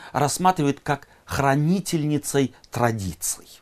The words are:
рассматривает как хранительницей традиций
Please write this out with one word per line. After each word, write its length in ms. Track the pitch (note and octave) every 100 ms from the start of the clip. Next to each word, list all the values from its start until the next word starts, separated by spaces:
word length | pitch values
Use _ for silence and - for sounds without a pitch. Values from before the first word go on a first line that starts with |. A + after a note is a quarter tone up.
| -
рассматривает 680 | - C#3 - F#3 F#3 C#3+ C#3
как 260 | - C#3 - _ -
хранительницей 1300 | F#2 C#3 C#3 D3+ G3 F3+ E3 D3+ D3 - C#3 C3 - _
традиций 760 | - A#2 A2+ F#2+ E2+ - - - -